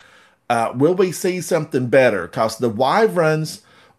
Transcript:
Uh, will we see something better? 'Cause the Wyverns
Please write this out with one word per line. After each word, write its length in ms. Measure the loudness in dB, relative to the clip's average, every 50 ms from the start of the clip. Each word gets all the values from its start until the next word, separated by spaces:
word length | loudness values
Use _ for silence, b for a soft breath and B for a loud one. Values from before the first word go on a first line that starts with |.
| b b b b b b b b b -2
Uh, 240 | -2 0 -2 -2 -2
will 200 | 0 2 2 2
we 180 | 2 0 0
see 300 | -2 -4 -4 -4 -4 -4
something 460 | -4 -2 -2 -2 -2 -2 -4 -4 -2 2
better? 400 | 4 4 4 4 2 0 -6 -6
'Cause 280 | -4 -2 -2 -2 -2
the 140 | -2 -2 -2
Wyverns 880 | 0 0 0 2 2 2 2 2 2 2 2 2 0 0 -4 -8 -10 -16 b b b b b b b